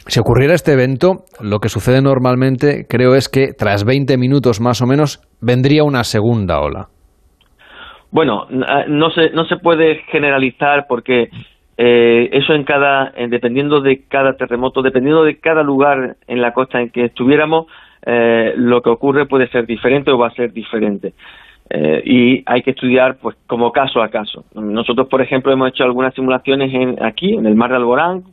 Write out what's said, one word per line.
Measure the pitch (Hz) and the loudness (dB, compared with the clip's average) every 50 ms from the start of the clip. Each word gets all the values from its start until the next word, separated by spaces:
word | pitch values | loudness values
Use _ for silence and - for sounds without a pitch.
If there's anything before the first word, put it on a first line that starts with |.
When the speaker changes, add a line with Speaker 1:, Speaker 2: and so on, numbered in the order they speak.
| - - | -10 -4
Speaker 1:
Si | - 131 | -2 -2
ocurriera | 113 - 120 113 131 143 170 | 0 2 2 2 4 2 2
este | 165 - - 147 | 2 2 2 2
evento, | 131 123 127 135 123 175 180 190 - - _ - - | 2 2 0 0 0 0 0 0 0 -6 _ -18 -10
lo | 110 104 101 104 | -6 -4 -4 -2
que | - 113 | -2 -2
sucede | - 110 - - 127 131 | -4 -2 0 2 2 4
normalmente, | 135 139 139 131 123 127 127 127 131 135 131 120 147 147 143 120 - - | 4 2 2 2 2 0 0 2 0 0 0 0 0 0 0 -2 -4 -4
creo, | - 117 123 127 127 | 0 2 4 4 4
es | 135 127 - | 4 2 0
que | - 135 135 131 - - | 0 0 0 0 -2 -2
tras | 117 104 101 101 101 | -2 0 0 0 0
veinte | 107 131 139 139 127 143 127 | 0 0 0 0 0 0 0
minutos | 123 127 139 143 135 127 117 101 | 2 2 2 2 2 2 0 0
más | 117 123 123 - | 0 -2 0 0
o | 127 123 | 0 0
menos | 135 143 151 143 - - _ _ _ - | 2 2 2 0 -2 -8 _ _ _ -8
vendría | - 113 123 123 131 139 147 156 151 | -2 0 0 2 2 2 2 2 2
una | 147 143 127 117 | 2 0 -2 -2
segunda | - - 110 101 117 120 113 101 90 82 73 | -2 -2 0 0 0 0 0 0 0 0 -2
ola. | 73 73 76 85 98 - _ _ _ _ _ _ _ _ _ _ _ _ _ _ - - - - - - - - _ _ | -2 -2 -4 -8 -12 -16 _ _ _ _ _ _ _ _ _ _ _ _ _ _ -20 -20 -20 -20 -20 -20 -20 -20 _ _
Speaker 2:
Bueno, | - 151 160 139 110 98 - - | 0 0 0 0 0 -4 -6 -6
n-, | - 131 131 - | -6 -6 -2 -2
ah, | - 143 - - | 0 -2 -2 0
no | 147 147 156 165 | 0 0 0 0
se, | 160 175 165 156 | 2 2 0 0
no | 160 156 165 | 0 -2 -2
se | - - - | -2 -4 -2
puede | - 170 165 156 160 160 156 156 - - | 0 2 2 4 4 2 2 0 -4 -6
generalizar | - 156 147 147 139 135 135 131 120 - 147 143 143 143 139 - | -4 -2 0 0 0 0 0 -2 -2 -2 0 0 0 0 0 -2
porque, | 127 117 - - 127 123 117 113 - 117 123 _ _ _ _ _ _ - | -4 -6 -2 0 0 0 0 -2 -6 -16 -20 _ _ _ _ _ _ 0
eh, | 117 120 120 120 117 117 117 117 120 - | 2 4 4 6 6 6 4 4 2 2
eso | - - 139 - 160 | 0 0 0 2 0
en | 151 139 | 0 0
cada, | 135 151 143 139 143 139 135 135 - - - | -2 -2 0 2 2 2 0 -2 -4 -6 -8
eh, | 120 120 | -8 -6
dependiendo | 117 123 123 120 120 131 143 143 147 147 | -4 -4 -4 -2 -2 -2 -2 0 0 0
de | 135 135 135 135 _ - | 2 2 0 -2 _ -6
cada | - 139 135 135 131 135 | -2 0 0 0 0 -2
terremoto, | 131 120 123 120 127 131 - 139 | -4 -6 -4 -4 -4 -4 -2 -2
dependiendo | 131 131 131 131 123 139 151 165 160 | -2 0 0 0 0 2 2 2 2
de | 156 143 - | 2 0 -2
cada | - 160 160 156 151 | -2 -2 0 0 0
lugar | 143 139 135 139 143 143 131 131 120 - _ _ - | 0 2 2 2 2 2 0 -2 -6 -8 _ _ -8
en | 120 123 | -4 -2
la | 120 120 117 | -2 -2 -2
costa | - 131 127 - 127 | -2 -4 -2 -2 -4
en | 123 117 | -4 -4
que | - 120 123 | -4 -4 -4
estuviéramos, | 117 - - 127 123 143 151 151 156 160 160 165 160 - - - _ _ _ - | -4 -4 -2 0 2 2 2 2 0 0 -2 -2 -4 -14 -20 -20 _ _ _ -6
eh, | - 120 120 117 117 117 113 113 110 - | -2 0 2 2 2 2 2 0 0 -2
lo | - 123 120 123 120 | -2 0 2 2 2
que | 120 - | 2 0
ocurre | 120 113 - 139 139 143 147 | -2 0 0 0 0 0 0
puede | 135 - 135 127 120 | 0 0 0 0 0
ser | - 127 117 | -2 -4 -4
diferente | 117 120 107 - 123 127 143 139 151 | -4 -4 -4 -2 0 0 0 0 0
o | 135 123 | 0 2
va | 120 117 | 0 0
a | - | -2
ser | - 123 117 - | -4 -6 -6 -6
diferente. | 113 107 - - 110 107 107 101 98 - 95 - _ - - - - - - - _ _ - | -8 -12 -8 -6 -4 -2 -2 -4 -4 -8 -12 -12 _ -20 -20 -20 -20 -20 -20 -20 _ _ -8
Eh, | - 85 76 78 78 - - | -6 -2 0 0 0 0 0
y | - 127 123 120 120 131 - - | 2 2 4 4 4 2 0 -2
hay | - 123 123 | -2 -2 -2
que | 120 - | -2 -2
estudiar, | 131 - - 127 123 127 127 131 123 - | -4 -4 -2 0 2 2 2 2 0 -4
pues, | - 117 101 _ _ - | -10 -10 -10 _ _ -8
como | 127 117 120 117 | -4 -2 -2 -2
caso | 117 147 139 131 - 123 | 0 0 -2 -2 0 -2
a | 113 107 | -2 -2
caso. | - 117 107 107 - - - _ - | -4 -6 -8 -8 -12 -16 -18 _ -16
Nosotros, | 107 107 104 104 110 117 - 120 117 131 - | -12 -8 -6 -6 -6 -4 -4 -2 -2 -2 -2
por | - 131 | 0 -2
ejemplo, | 131 - - 131 131 139 | -2 0 -2 -2 0 0
hemos | 135 131 131 131 | 0 0 0 -2
hecho | - - 139 | -2 -2 -2
algunas | 127 123 123 131 131 - | -2 0 0 -2 -4 -4
simulaciones | - 131 131 131 127 - - 135 139 139 135 131 | -4 -2 -2 -2 -2 -2 -2 -2 -2 -2 -2 -2
en, | 127 127 127 123 - - | -2 -2 -2 -4 -4 -6
aquí, | 113 107 - 170 190 214 | -6 -6 -4 -4 -2 -2
en | 226 113 110 | 0 0 2
el | 107 | 2
mar | 107 117 120 | 2 2 0
de | 127 127 | 0 0
Alborán, | 120 117 123 135 156 170 180 185 180 185 | 0 0 0 0 0 -2 -4 -6 -10 -14